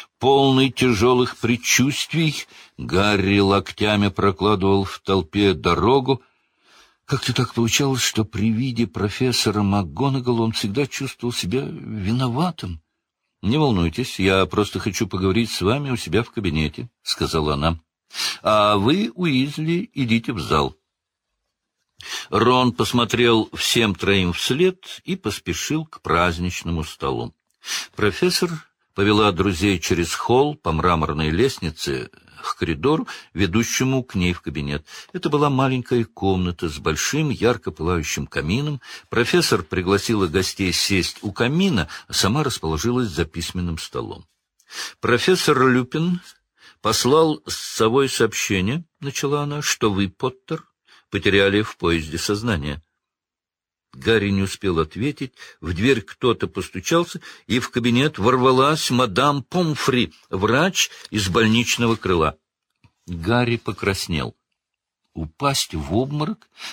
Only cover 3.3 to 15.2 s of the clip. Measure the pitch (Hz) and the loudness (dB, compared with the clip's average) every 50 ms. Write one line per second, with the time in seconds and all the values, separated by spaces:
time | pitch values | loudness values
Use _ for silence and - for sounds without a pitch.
3.3 | 101 101 101 95 98 101 95 - - - 104 104 107 104 101 101 - - - 101 | 4 4 4 4 4 2 0 -2 -4 -2 0 2 2 2 2 0 0 0 0 0
4.3 | 95 - 92 104 107 95 95 98 98 98 98 90 - - - - 95 95 90 - | 0 2 2 2 2 2 2 2 2 2 0 -2 -6 -10 -4 0 0 0 0 0
5.3 | - 101 104 98 92 76 113 92 85 80 87 113 135 139 127 131 135 123 - _ | 0 2 2 4 2 2 0 0 0 2 4 4 4 2 2 0 -2 -2 -4 _
6.3 | _ _ _ _ _ _ _ _ _ - - _ _ _ _ - 143 127 - - | _ _ _ _ _ _ _ _ _ -20 -20 _ _ _ _ -4 -4 -4 -2 -2
7.3 | 120 - 123 - - 120 117 113 - - 143 135 135 123 - - - 110 110 - | -2 -2 -2 -2 -2 -2 0 0 0 0 0 0 0 0 -2 -2 -2 -2 -4 -2
8.3 | - 92 104 113 110 110 131 135 120 110 117 - - - 95 104 - - 131 127 | -2 -2 0 0 0 0 -2 -2 -2 -2 -2 -2 -2 -4 -4 -4 -2 0 0 0
9.3 | 117 - - 110 95 107 104 98 98 101 95 78 71 - 135 139 135 135 123 123 | 0 0 0 0 0 2 2 2 2 0 0 -2 -4 -2 -2 -2 -2 -2 0 0
10.3 | 123 117 113 113 113 - - 101 98 135 147 - - - 139 127 - - - 120 | 0 0 0 0 -2 -2 -4 -4 -2 -2 -4 -4 -4 -8 -8 -10 -8 -6 -6 -6
11.3 | 120 - - 90 107 131 143 - - - - - 113 107 92 98 117 127 131 123 | -4 -4 -4 -4 -4 -4 -4 -6 -10 -12 -12 -10 -8 -6 -2 -2 0 0 0 -2
12.3 | 113 131 175 180 165 - - 92 85 78 - _ _ _ _ _ _ _ _ _ | 0 0 -2 -2 -2 -6 -10 -10 -10 -12 -14 _ _ _ _ _ _ _ _ _
13.3 | _ _ - 95 123 156 151 139 110 90 85 82 - - - - - - 92 95 | _ _ -2 0 2 2 2 2 4 2 2 0 0 -2 -6 -6 -4 0 2 4
14.3 | 95 95 95 90 - 107 104 - - 92 - 110 92 - 113 95 - 92 | 4 4 2 2 2 0 0 0 -2 -4 -4 -4 -2 -2 -4 -4 -2 0